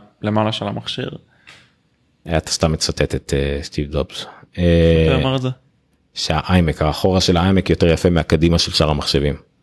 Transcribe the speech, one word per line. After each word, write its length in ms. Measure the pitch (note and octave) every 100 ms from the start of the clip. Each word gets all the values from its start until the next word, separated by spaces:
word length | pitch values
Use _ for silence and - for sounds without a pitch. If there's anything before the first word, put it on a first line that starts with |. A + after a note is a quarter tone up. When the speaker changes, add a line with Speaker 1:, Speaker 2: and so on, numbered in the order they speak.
| - _
Speaker 1:
למעלה 300 | G#2+ G#2+ G#2+
של 160 | - G#2
המכשיר. 420 | G2+ - - C3 D3 _ _ - - _ _ _ _ _ _ D#2+
Speaker 2:
אה, 100 | D#2+
אתה 140 | -
סתם 220 | - D#2+
מצטט 420 | D#2+ - - D2+
את, 200 | - - C#2
אה, 260 | C#2 C#2+
סטיב 280 | - - C#2+
דובס. 360 | C#2+ C2 - - - -
Speaker 1:
אתה 80 | F2+ F2 E2+ E2 E2 D#2+
Speaker 2:
אה, 60 | -
Speaker 1:
אמר 140 | C3 C3
את 60 |
זה? 60 | B2+ - _ _ _ _ _
Speaker 2:
שהאיימק, 680 | - - D#2 - F#2 D#2+ -
האחורה 380 | D#2 - F#2+ F#2
של 160 | F#2 F2
האיימק 340 | F#2 F#2+ E2+
יותר 160 | D#2+ E2+
יפה 240 | D#2+ F2+
מהקדימה 480 | E2+ D2+ D#2+ E2+ E2+
של 140 | -
שאר 180 | - D#2
המחשבים, 440 | C#2+ - C#2+ C#2+ C#2 _ _